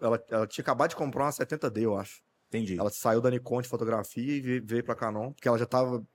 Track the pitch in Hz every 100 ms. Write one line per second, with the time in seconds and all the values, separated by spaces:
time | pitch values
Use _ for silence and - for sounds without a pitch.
0 | 117 113 - 110 107 - 143 123 156 -
1 | 143 123 143 - 131 151 139 107 113 101
2 | 98 - _ _ _ 113 104 90 101 -
3 | 120 113 123 123 123 123 123 117 113 110
4 | 101 - 131 143 127 127 107 117 120 117
5 | 117 107 123 143 127 117 117 127 131 120
6 | 107